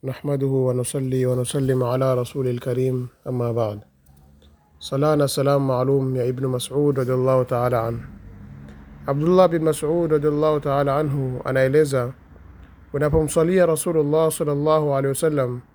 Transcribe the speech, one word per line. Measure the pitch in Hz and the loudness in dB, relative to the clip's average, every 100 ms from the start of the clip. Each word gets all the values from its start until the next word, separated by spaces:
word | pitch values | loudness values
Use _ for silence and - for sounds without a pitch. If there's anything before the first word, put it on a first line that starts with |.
نحمده | 135 127 143 143 135 | -10 -8 -4 -2 0
ونصلي | 135 127 123 123 147 131 127 127 | 2 2 0 -2 -4 -2 0 0
ونسلم | 123 123 147 135 127 | 0 -2 -2 0 0
على | 123 127 131 127 | 0 0 2 0
رسول | 120 143 127 | -2 -4 -4
الكريم. | 120 135 123 131 127 123 _ - | -4 -4 -2 -2 -2 -6 _ -8
أما | 127 120 | -4 -2
بعد. | 117 110 104 - _ _ - - - - _ _ _ | -2 -2 -4 -14 _ _ -20 -20 -20 -20 _ _ _
Sala | - 135 151 151 | -6 -2 2 2
na | 143 | 2
salam | - 139 143 135 | 0 2 2 2
maalum | 127 131 139 135 131 | 0 2 2 0 -2
ya | 123 | -2
Ibn | 127 131 | -2 -2
Mas'ud | 127 - 131 147 135 | -4 -4 0 0 2
radiyallahu | 127 127 127 131 123 | 0 0 2 2 2
ta'ala | 123 123 120 113 | 0 0 0 -2
anhu. | 117 - - - - - - - - - - - | -6 -10 -16 -20 -20 -18 -18 -18 -20 -20 -14 -4
Abdullah | 139 160 185 185 | -2 2 6 4
bin | 170 | 4
Mas'ud | 156 151 147 170 165 | 0 0 -2 0 2
radiyallahu | 151 151 147 156 151 | 2 2 0 0 0
ta'ala | 147 139 143 139 | 0 0 2 0
anhu | 151 139 131 127 - | 0 -2 -4 -6 -4
anaeleza, | 131 131 143 151 135 123 135 - - - - - - - | 0 4 4 2 0 -4 -8 -20 -20 -20 -20 -20 -20 -10
"Unapomswalia | 139 147 156 151 170 160 185 175 | -2 0 2 2 2 2 4 4
Rasulullah | 156 175 160 147 156 160 | 2 0 0 2 2 2
sallallahu | 156 151 143 151 156 151 139 | 0 -2 0 2 2 2 0
alaihi | 135 139 | 0 0
wasallam | 165 151 127 123 - | 0 0 -2 -4 -12